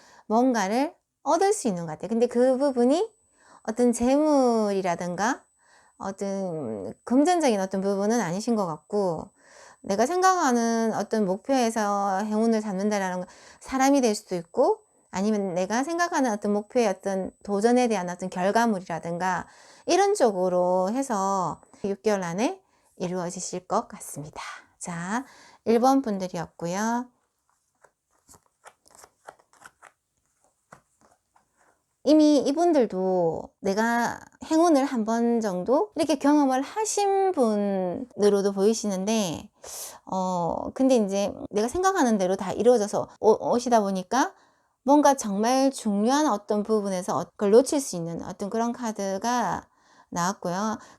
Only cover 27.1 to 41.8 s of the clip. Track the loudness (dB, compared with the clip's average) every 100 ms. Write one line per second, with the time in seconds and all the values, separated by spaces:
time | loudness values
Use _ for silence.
27.1 | _ _ _ _ _ _ _ _ _ _
28.1 | _ _ -20 _ _ -20 _ _ -20 -20
29.1 | _ -20 -20 _ _ -20 _ -20 _ _
30.1 | _ _ _ _ _ _ -20 _ _ _
31.1 | _ _ _ _ _ _ _ _ _ 4
32.1 | 6 6 4 2 0 2 2 2 0 0
33.1 | 0 0 -2 -10 _ -4 -2 0 0 -2
34.1 | -6 -16 -16 -2 2 4 4 2 -2 -2
35.1 | 0 0 0 0 -4 0 0 0 -2 -2
36.1 | 0 4 4 4 0 -2 -4 -4 0 0
37.1 | 2 0 2 0 0 -2 -2 -4 -6 -10
38.1 | 0 2 4 0 2 2 2 -2 -4 -2
39.1 | -2 -2 -6 -10 _ -18 -14 -16 -16 -8
40.1 | -4 -2 -2 -2 -4 -6 0 4 4 2
41.1 | -2 -4 -6 -6 -2 -2 2